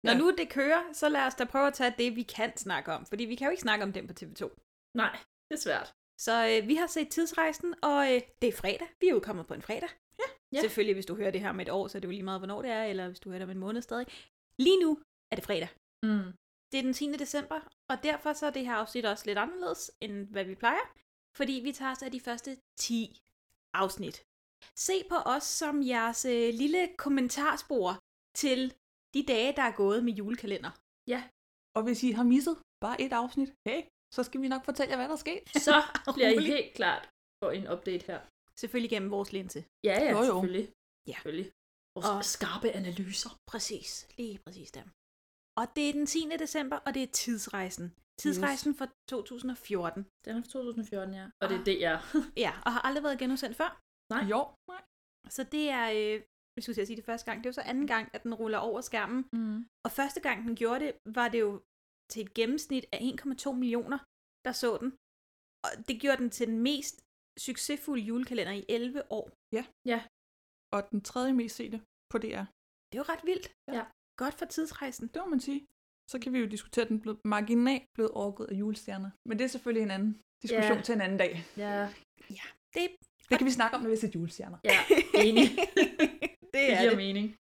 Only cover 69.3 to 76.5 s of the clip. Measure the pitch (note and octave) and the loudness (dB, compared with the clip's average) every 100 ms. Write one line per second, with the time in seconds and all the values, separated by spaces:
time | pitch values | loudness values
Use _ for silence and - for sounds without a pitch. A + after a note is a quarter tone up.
69.3 | _ _ A3 B3+ _ B3 A#3 - _ _ | _ _ -6 -6 _ -4 -4 -4 _ _
70.3 | _ _ _ _ G#3 G3+ G#3 - B3 B3+ | _ _ _ _ -6 -2 -6 -4 -2 2
71.3 | C4 A#3 - A3+ A3 - _ _ A3+ A3 | 2 0 -6 -10 -10 -12 _ _ -4 -4
72.3 | - G3 _ _ _ _ A3+ C#4+ E4 D#4+ | -6 -10 _ _ _ _ -10 -6 -4 -2
73.3 | F#4 - _ - B3 A#3 _ _ - C4 | -2 -4 _ -8 -8 -8 _ _ -6 -6
74.3 | - E4+ - D#4+ - C#4 B3 A#3 D#4 F#4 | -4 -6 -4 -4 -4 -10 -8 -8 -6 0
75.3 | C#4+ C4+ C#4 C#4+ _ _ _ - B3+ B3 | 0 0 -6 -6 _ _ _ -10 -8 -2
76.3 | B3+ A3 | -2 -2